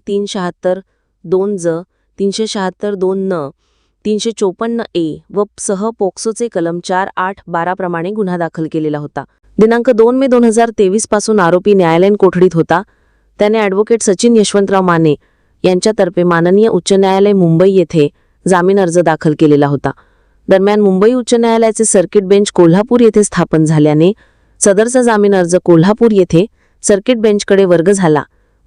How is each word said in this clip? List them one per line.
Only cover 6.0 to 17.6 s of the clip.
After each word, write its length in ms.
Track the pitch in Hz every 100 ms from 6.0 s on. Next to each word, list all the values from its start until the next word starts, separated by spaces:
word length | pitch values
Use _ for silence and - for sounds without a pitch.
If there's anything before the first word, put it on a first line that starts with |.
| 196 - 226 214 240
कलम 320 | 185 165 175
चार 280 | - 185 196 -
आठ 180 | 185 196 -
बारा 260 | 170 170
प्रमाणे 380 | 180 185 170 175
गुन्हा 260 | 214 190 180
दाखल 300 | 165 - 156
केलेला 260 | 160 156 147
होता. 260 | 147 - 135 _ _ -
दिनांक 320 | 214 233 240
दोन 280 | 226 226 254
मे 100 | 269
दोन 160 | 247
हजार 260 | 240 214 233
तेवीस 380 | 220 196 202 -
पासून 320 | 208 214 214
आरोपी 340 | 170 180 196
न्यायालयीन 420 | 202 170 165 190 208
कोठडीत 340 | 185 180 185
होता. 280 | 165 151 165 202 _ _ _ _ -
त्याने 200 | 208 220
ॲडव्होकेट 420 | 208 190 214 233
सचिन 340 | - 180 240 233
यशवंतराव 440 | 196 202 196 196
माने 340 | 180 170 160 143 _ _ _ _
यांच्यातर्फे 600 | 175 180 220 214 180 175
माननीय 440 | 180 170 170 196 220
उच्च 260 | 185 -
न्यायालय 400 | 196 196 190 202
मुंबई 380 | 202 170 165